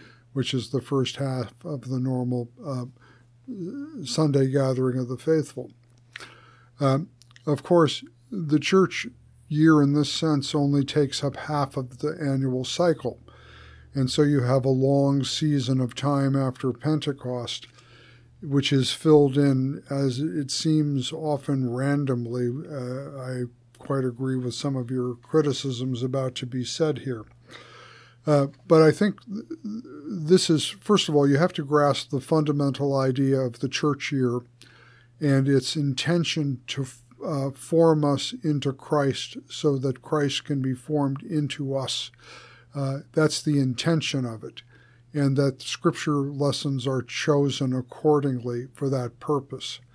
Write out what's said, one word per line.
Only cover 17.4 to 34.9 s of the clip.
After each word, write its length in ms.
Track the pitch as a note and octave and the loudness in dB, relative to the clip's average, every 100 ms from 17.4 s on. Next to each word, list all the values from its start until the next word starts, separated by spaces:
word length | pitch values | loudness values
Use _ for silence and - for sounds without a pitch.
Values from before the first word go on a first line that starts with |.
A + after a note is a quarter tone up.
| A#2 - - - - - - - _ _ | -8 -10 -14 -20 -20 -20 -20 -20 _ _
which 280 | D3+ C#3 C#3 | -2 0 2
is 180 | C3+ B2 | 2 2
filled 460 | - D#3 D3+ C#3+ C3+ | 0 6 6 6 4
in, 440 | C#3+ C3 C3 E3 - | 2 2 0 -4 -6
as 300 | C#3 C#3 B2 | -2 -2 -2
it 320 | D#3+ F3 C3 | -4 -4 -4
seems, 600 | - D#3+ D#3 D3 C#3 B2 | -2 0 2 2 -2 -4
often 600 | D#3+ D#3 C#3+ - C3+ B2 | -6 -4 -2 -2 -2 0
randomly. 760 | B2 C#3 C#3+ C3+ A#2+ A#2 B2 B2 C3+ F3 | -2 0 0 0 -2 -4 -2 -2 -4 -8
Uh, 500 | C#3+ B2 C3 C#3+ C#3 | -10 -8 -8 -10 -12
I 240 | B2+ B2+ A#2+ - _ - - | -8 -6 -8 -10 _ -16 -4
quite 160 | C#3 | -2
agree 320 | B2+ A#2 C3 C3 | -2 -2 -4 -2
with 180 | B2 | -4
some 220 | - C#3+ C3+ | -4 -4 -4
of 160 | A#2+ | -4
your 240 | B2+ B2 A#2+ | -2 -4 -6
criticisms 880 | - D#3+ D3 C3 C#3 A#2 C3 A#2+ | 0 2 2 0 -4 -4 -4 -4
about 320 | C3 C3+ C3 - | -2 -2 -4 -6
to 100 | B2+ | -8
be 180 | C3 A#2 | -6 -6
said 340 | - D#3 C3 | 0 0 0
here. 240 | C3+ A#2 - - - - - - - - - _ - | -6 -8 -10 -20 -20 -20 -20 -20 -20 -20 -20 _ 2
Uh, 220 | D3 C#3 - - | 4 2 -4 4
but 140 | D#3+ | 8
I 100 | D#3 | 8
think 320 | D3+ G#3 - - | 6 0 -2 -10
th-, 220 | G2 - - - A3+ - D4+ C#3+ | -12 -12 -12 -10 -12 -12 -14 -10
this 440 | F#3+ D3+ F#3 - | -8 4 4 6
is, 180 | D#3 - | 0 0
first 400 | - - G3+ - | -6 0 2 4
of 80 | D3 | 4
all, 120 | C#3+ | 4
you 100 | C#3 | 4
have 160 | F3+ | 2
to 100 | - | -2
grasp 460 | C#3 D3 C#3+ C3 - | 0 2 4 2 -4
the 100 | C#3 | -6
fundamental 800 | - D#3 D3+ C#3+ C#3 C3 C#3+ C3+ | 0 2 2 0 0 0 0 2
idea 420 | C3 B2+ C3+ C3+ | 2 2 2 2
of 200 | B2+ A2 | 0 -4
the 100 | C3 | -6
church 420 | - D3+ C#3 - | 0 0 0 -2
year 280 | C#3 B2+ B2 A#2+ _ - - - | 0 0 0 -6 _ -20 -20 -20